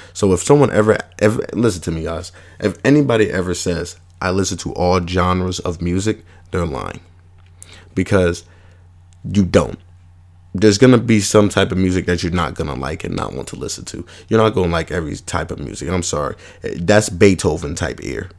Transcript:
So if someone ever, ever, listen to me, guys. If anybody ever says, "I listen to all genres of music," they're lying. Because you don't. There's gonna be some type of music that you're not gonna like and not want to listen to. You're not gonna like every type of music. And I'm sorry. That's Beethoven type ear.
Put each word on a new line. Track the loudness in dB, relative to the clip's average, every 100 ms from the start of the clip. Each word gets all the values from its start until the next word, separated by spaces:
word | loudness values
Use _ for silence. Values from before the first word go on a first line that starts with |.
| -16
So | -2 2
if | 2
someone | 4 6 6
ever, | 4 2 2 -2 0
ever, | 0 0 -6
listen | 0 0 0
to | -6
me, | -6
guys. | -6 -8 -10 -18 -20 -6
If | -6 -2
anybody | 2 4 4 2 2
ever | 0 -2
says, | -4 -2 -4 -6 -12 -20 -6
"I | -2
listen | 0 -2 -4
to | -8
all | -2 2 2 2
genres | 0 2 0 -2 -4
of | -6 -4
music," | -2 -2 -2 -4 -8 -20 -8
they're | -6
lying. | -4 -6 -8 -12 -18 -20 _ -20 -20 -20 -20 -20 -10
Because | -4 0 2 2 -2 -10 -20 -20 -20 -20 -20 -20 -16
you | -2 0
don't. | 2 2 0 -6 -18 -20 -20 -20 _ -20 -10
There's | 2 2 6
gonna | 6 6
be | 4 2
some | 4 4 4
type | 2 0
of | 0
music | 0 0 0
that | -2
you're | -2
not | -2 -2
gonna | -4 -6 -6
like | -6 -8
and | -8 -6
not | -6
want | -8 -12
to | -10
listen | -10 -10 -12
to. | -14 -14 -16 0
You're | 2
not | 4
gonna | 2 0
like | 0 -2
every | -6 -6 -10
type | -6 -6 -6
of | -10
music. | -10 -10 -4
And | -4
I'm |
sorry. | -4 -4 -6 -10 -18 -12
That's | -10 -6 2 4 2
Beethoven | 4 4 4 0 -2 -6
type | -6 -6 -6
ear. | -8 -8 -10